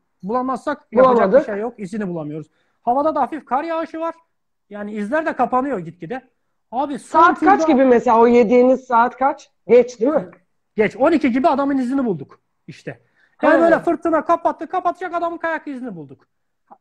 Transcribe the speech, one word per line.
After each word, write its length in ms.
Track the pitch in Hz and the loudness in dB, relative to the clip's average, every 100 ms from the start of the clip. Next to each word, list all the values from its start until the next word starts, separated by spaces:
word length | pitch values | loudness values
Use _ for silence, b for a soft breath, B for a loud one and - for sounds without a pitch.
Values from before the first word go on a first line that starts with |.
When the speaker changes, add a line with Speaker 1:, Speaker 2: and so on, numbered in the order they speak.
| _ _ | _ _
Speaker 1:
Bulamazsak 640 | 185 247 254 254 302 285 _ | -6 -4 -4 -6 -6 -10 _
yapacak 240 | 226 262 233 | 2 4 4
Speaker 2:
Bulamadık. 240 | 196 254 | 2 2
Speaker 1:
bir 120 | 269 | 0
şey 80 | 202 | -4
yok. 140 | 233 240 | -8 -10
İzini 300 | 190 220 196 | -10 -8 -8
bulamıyoruz. 380 | 170 147 151 151 _ _ _ | -8 -10 -12 -14 _ _ _
Havada 320 | 233 262 311 | -4 -2 0
da 60 | 302 | -2
hafif 240 | 240 302 | -4 -6
kar 200 | - 254 | -6 -6
yağışı 360 | 330 330 320 320 | -4 -6 -8 -8
var. 140 | 330 330 _ _ _ _ _ | -8 -10 _ _ _ _ _
Yani 220 | 202 208 | -14 -10
izler 340 | 214 208 302 320 | -8 -4 -4 -4
de 60 | |
kapanıyor 460 | 269 233 254 285 214 | -2 -2 0 -2 -6
gitgide. 440 | 165 - 165 254 - _ _ _ _ | -8 -14 -12 -14 -14 _ _ _ _
Abi 260 | 233 285 254 | -6 -6 -8
son 220 | - 320 | -2 4
Speaker 2:
Saat 180 | 339 - | 4 4
kaç 200 | 320 392 | 2 2
Speaker 1:
turda 120 | 320 | 4
Speaker 2:
gibi 120 | 262 | 4
mesela, 360 | 269 233 233 226 | 4 4 4 4
o 60 | 240 | 6
yediğiniz 540 | 240 208 247 254 254 | 4 4 4 4 2
saat 320 | - 233 240 - | 0 0 0 0
kaç? 340 | 269 302 - _ - | -2 -2 -10 _ 2
Geç 320 | 240 240 - | 4 4 0
değil 120 | 247 | -2
mi? 160 | 302 180 - _ _ _ - | -2 -4 -12 _ _ _ -4
Speaker 1:
Geç. 200 | 208 202 | -2 0
On 160 | 294 | 0
iki 200 | 320 277 | 2 0
gibi 160 | 254 320 | 0 0
adamın 300 | 269 277 277 | 0 0 -2
izini 260 | 240 277 | -2 -2
bulduk 360 | 247 160 135 - _ _ - | -4 -6 -10 -20 _ _ -20
işte. 320 | - - 123 _ _ _ _ | -18 -18 -18 _ _ _ _
Yani 140 | 294 339 | 2 4
Speaker 2:
Ha. 60 | |
Speaker 1:
böyle 160 | 339 311 | 4 2
fırtına 460 | 339 330 339 311 | 0 -2 -2 -2
kapattı, 420 | - 339 339 320 330 | 0 -2 -2 -6 -6
kapatacak 460 | 370 359 339 370 | -6 -4 -6 -8
adamın 240 | 339 339 339 | -6 -6 -6
kayak 300 | 330 311 302 | -6 -8 -10
izini 280 | 254 247 175 | -12 -12 -14
bulduk. 300 | 139 131 _ _ _ _ _ - | -16 -20 _ _ _ _ _ -20